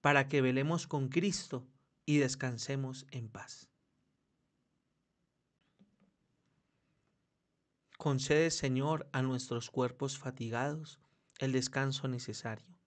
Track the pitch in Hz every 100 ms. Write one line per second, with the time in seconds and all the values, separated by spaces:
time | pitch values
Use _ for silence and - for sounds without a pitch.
0 | 143 143 139 143 127 127 147 165 - 151
1 | 131 151 196 170 - 127 127 _ _ _
2 | - 147 131 - 131 117 - 139 135 131
3 | 135 131 113 101 - - - _ _ _
4 | _ _ _ _ _ _ _ _ _ _
5 | _ _ _ _ _ _ _ _ _ _
6 | _ _ _ _ _ _ _ _ _ _
7 | _ _ _ _ _ _ _ _ _ -
8 | 151 135 135 151 165 - 135 127 143 156
9 | - 131 131 127 - 117 - - 127 123
10 | 139 139 135 131 117 113 139 156 156 -
11 | _ _ _ - 135 131 127 139 135 135
12 | 135 123 - 107 120 110 - -